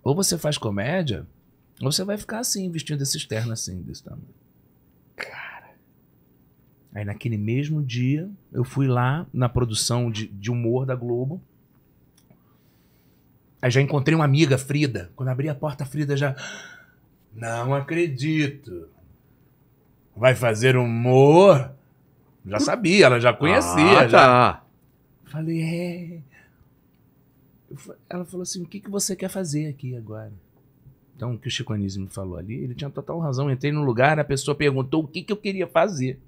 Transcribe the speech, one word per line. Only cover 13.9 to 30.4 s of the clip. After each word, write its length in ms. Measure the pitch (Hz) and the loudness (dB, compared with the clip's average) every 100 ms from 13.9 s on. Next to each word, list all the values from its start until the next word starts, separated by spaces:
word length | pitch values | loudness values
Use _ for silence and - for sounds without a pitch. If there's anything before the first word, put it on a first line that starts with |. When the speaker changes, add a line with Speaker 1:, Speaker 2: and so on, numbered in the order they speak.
| 147 139 | 0 2
Speaker 1:
uma 100 | 160 | 4
amiga, 320 | 143 143 156 135 | 4 4 4 2
Frida. 520 | - 143 143 107 87 | 0 -2 -2 -2 -10
Quando 140 | - 131 | -8 -6
abri 200 | 127 151 | -4 -4
a 60 | |
porta, 300 | 143 151 135 | -4 -8 -8
a 20 | 135 | -10
Frida 300 | 151 143 139 | -6 -2 0
já: 180 | 143 135 - - - - - _ _ _ _ | -2 -4 -12 -16 -18 -20 -20 _ _ _ _
"Não 420 | 110 117 117 123 | -12 -8 -4 -2
acredito. 1120 | 139 135 165 175 127 151 156 143 143 - 87 82 _ _ _ _ _ _ _ _ _ _ _ _ - | -2 -2 -2 -2 -2 -2 0 -2 -4 -16 -16 -16 _ _ _ _ _ _ _ _ _ _ _ _ 2
Vai 180 | 127 | 2
fazer 420 | 107 120 107 127 127 | 4 0 2 4 4
humor?" 920 | 120 113 123 127 139 165 196 143 127 - _ _ _ _ _ _ 95 | 2 0 4 6 8 8 8 6 2 -12 _ _ _ _ _ _ -6
Já 120 | 104 | -2
sabia, 460 | 285 190 175 196 139 | 0 0 4 8 8
ela 140 | 123 | 8
já 140 | 120 | 4
conhecia, 680 | 113 147 - - - 151 - | 4 2 2 2 4 6 8
Speaker 2:
Ah, 80 | 117 | 8
Speaker 1:
já. 100 | 180 | 8
Speaker 2:
tá. 460 | 135 123 113 85 _ _ _ _ _ _ - | 10 8 6 2 _ _ _ _ _ _ -14
Speaker 1:
Falei, 320 | 151 160 165 | -8 -4 -4
"É." 580 | 160 170 175 175 170 170 143 _ _ _ _ _ _ _ _ _ _ _ _ _ _ | -4 -4 -6 -8 -12 -16 -20 _ _ _ _ _ _ _ _ _ _ _ _ _ _
Eu 60 | 139 | -20
fa-, 180 | - - _ | -20 -20 _
ela 160 | 180 | -12
falou 180 | 170 180 | -10 -10
assim, 200 | 180 185 | -10 -10
"O 40 | 170 | -10
que 140 | 196 | -12
que 100 | 202 | -8
você 240 | 196 - | -6 -6
quer 140 | 185 190 | -6 -6
fazer 400 | 196 175 147 156 | -6 -4 -4 -6
aqui 280 | 139 127 123 | -8 -10 -12
agora?" 360 | 110 107 107 98 | -12 -14 -14 -18